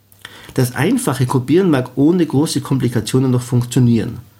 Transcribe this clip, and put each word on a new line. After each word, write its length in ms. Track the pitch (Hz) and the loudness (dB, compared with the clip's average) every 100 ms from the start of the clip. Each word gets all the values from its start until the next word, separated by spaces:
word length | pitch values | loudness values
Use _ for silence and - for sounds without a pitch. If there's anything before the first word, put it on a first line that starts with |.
| _ _ - - - | _ _ -20 -20 -8
Das 200 | - 127 | -2 -2
einfache 520 | 120 160 254 156 127 127 | 0 0 0 -2 -2 0
Kopieren 420 | 127 123 165 196 | -2 2 2 2
mag 220 | 139 123 - | 0 -2 0
ohne 280 | 143 180 | 2 2
große 380 | 160 131 160 143 | 0 0 -2 -4
Komplikationen 680 | - 135 123 120 107 131 131 | -4 -2 -2 -2 -2 0 2
noch 120 | 123 | 0
funktionieren, 800 | 123 123 120 139 120 113 87 87 - | 0 -2 0 2 4 2 0 -8 -16